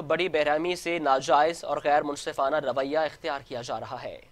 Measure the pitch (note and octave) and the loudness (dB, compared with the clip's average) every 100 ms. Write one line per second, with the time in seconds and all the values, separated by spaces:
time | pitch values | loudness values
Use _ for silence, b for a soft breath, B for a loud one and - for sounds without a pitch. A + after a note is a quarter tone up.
0 | D3 D#3+ F3+ D3+ D3 D3+ F3 F3 E3+ E3+ | 0 0 2 2 2 2 0 -2 -2 0
1 | C#3+ C3+ C#3 D3 D#3+ E3+ - D3 D3 D3 | 2 2 4 4 4 0 -4 -2 2 2
2 | D3 C#3+ D#3 C#3+ C3+ D3+ C3+ B2+ C#3 D3+ | 2 -6 -6 -2 0 0 0 -2 0 0
3 | D3+ - D#3+ C#3 - B2 B2 A2+ A2 B2 | -2 -4 -6 -6 -8 -10 -6 -8 -8 -10
4 | B2 C#2 - | -10 -14 -20